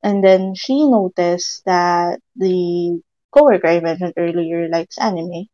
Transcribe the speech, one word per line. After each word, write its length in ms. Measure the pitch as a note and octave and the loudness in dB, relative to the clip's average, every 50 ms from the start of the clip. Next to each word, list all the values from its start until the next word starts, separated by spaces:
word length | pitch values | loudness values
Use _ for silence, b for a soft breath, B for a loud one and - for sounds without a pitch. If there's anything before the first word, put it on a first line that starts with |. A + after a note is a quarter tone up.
| - | -2
And 200 | G#3 G3+ G3+ G3 | -2 -2 4 6
then 300 | F#3+ F#3+ F#3+ F#3+ F#3+ F#3+ | 6 6 6 4 -2 -8
she 340 | F#3 - - C4 C#4 D4+ C#4+ | -10 -6 -4 0 2 2 4
noticed 760 | B3+ A3 G3 F#3 - - F3 F3 F3+ F3+ - - - - _ | 4 2 2 -2 -2 -2 0 0 0 -2 -4 -10 -12 -10 _
that 540 | - F#3 F3 F3 F3 F3 F3 F3 F3 F3 - _ _ _ | 0 0 2 2 2 0 0 0 -2 -4 -6 _ _ _
the 680 | B3+ F#3+ F#3+ F#3 F3+ F3+ F3 F3 F3 F3 F3 F3 E3+ - _ _ _ _ _ - | -4 -2 0 0 0 -2 -2 -2 -2 -2 -2 -4 -6 -8 _ _ _ _ _ 4
coworker 340 | C#4 D4+ C#4+ A3 F3+ - D#3+ | 4 6 6 4 4 2 2
I 120 | E3+ E3+ | 0 2
mentioned 340 | E3+ E3+ E3 F3+ F3+ F3 E3+ | 0 -2 -4 -4 -6 -6 -4
earlier 520 | - F3 E3+ E3+ F3 E3+ E3 E3 E3+ E3+ D#3+ | -4 -4 -2 -2 -4 -4 -4 -4 -4 -4 -2
likes 300 | E3 E3+ E3+ _ - - | -4 -4 -6 _ -8 -4
anime. 480 | - A3+ F#3+ E3+ E3 F3 F3 E3 G3 A3 | -4 -4 -2 -4 -6 -8 -10 -10 -12 -14